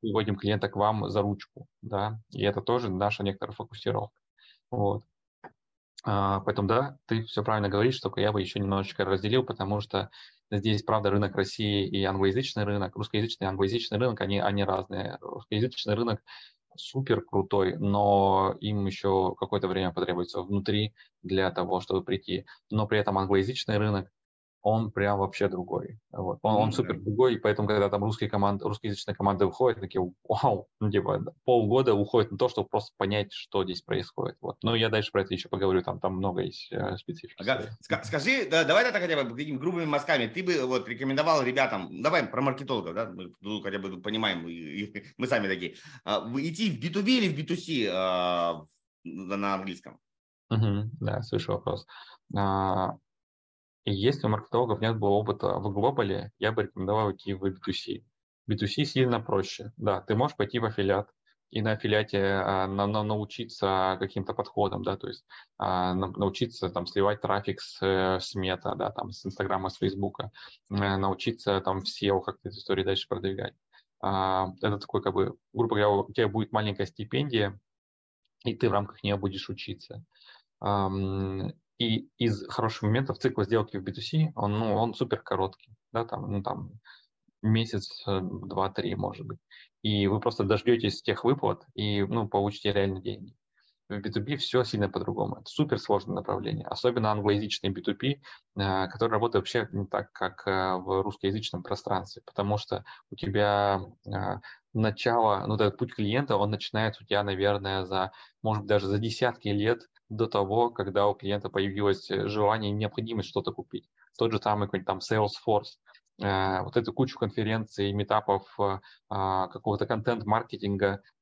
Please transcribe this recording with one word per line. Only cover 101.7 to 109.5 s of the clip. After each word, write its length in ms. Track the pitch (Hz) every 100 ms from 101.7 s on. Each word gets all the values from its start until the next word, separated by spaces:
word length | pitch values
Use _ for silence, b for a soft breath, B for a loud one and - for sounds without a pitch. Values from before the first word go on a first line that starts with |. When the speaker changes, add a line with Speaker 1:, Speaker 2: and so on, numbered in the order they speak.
| 101 - 95 92 - -
Speaker 1:
потому 320 | - 101 104
что 260 | - 95 B B _
у 60 | -
тебя, 640 | 101 101 104 101 101 95 92 - 101
э, 40 | 98 98 101 B B _
начало, 720 | 113 110 107 120 117 110 98 98
ну, 80 | 107
этот 220 | 104 -
путь 160 | 120
клиента, 420 | - 104 120 143 101
он 120 | 101
начинается 520 | 104 - 107 110 -
у 20 | -
тебя, 160 | 101
наверное, 600 | 101 92 101 101 98 95 92
за, 260 | 95 95 B B _
может 200 | 110 107
быть, 40 | 101
даже 180 | 104 98
за 100 | 101
десятки 500 | 113 110 123 -
лет 340 | 104